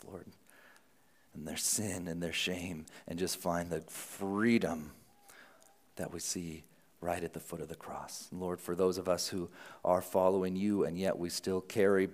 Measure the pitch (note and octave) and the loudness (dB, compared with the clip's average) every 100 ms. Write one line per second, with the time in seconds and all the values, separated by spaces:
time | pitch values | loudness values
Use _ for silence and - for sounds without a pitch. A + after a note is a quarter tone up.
0 | - F#2 - - _ - - - _ _ | -10 -14 -16 -20 _ -20 -20 -20 _ _
1 | _ _ _ - D2+ D#2 - - G#2 F#2 | _ _ _ -12 -8 -4 0 0 -2 -4
2 | F2 E2+ E2+ - - F2+ F2+ D#2+ D#2+ - | -4 -4 -4 -2 -2 -4 -6 -8 -12 -16
3 | - E2+ F2+ - F2+ E2+ F2 D#2+ D#2+ - | -10 -4 -2 -2 0 0 0 -4 -6 -12
4 | - - G2 G2 A2+ A#2 F2 D#2 D2+ - | -12 -6 -2 2 4 4 2 -2 -8 -14
5 | - _ - - - - - _ _ - | -20 _ -20 -20 -20 -20 -20 _ _ -8
6 | F2+ E2+ - F#2 E2+ D#2+ - _ _ _ | -6 -6 -6 -4 -6 -8 -14 _ _ _
7 | E2+ F2 E2+ D#2+ - E2+ D2+ E2 - D2 | -2 -2 -2 -8 -10 -10 -8 -10 -10 -10
8 | - - - F2+ F2+ F2+ - F2 F#2 F2+ | -10 -12 -12 -6 -4 -4 -4 4 4 4
9 | F2+ F2 - G2 F2 - - - - F2+ | 2 2 2 -2 -4 -8 -18 -4 4 4
10 | F#2 G2 F#2 G2 F#2 F#2 G2+ G2+ D2 F2 | 4 4 6 6 2 0 0 2 2 2
11 | F#2+ - F2 - - F#2 - - G2 G2 | 0 0 -2 -4 -2 -2 0 4 6 8
12 | F#2+ | 4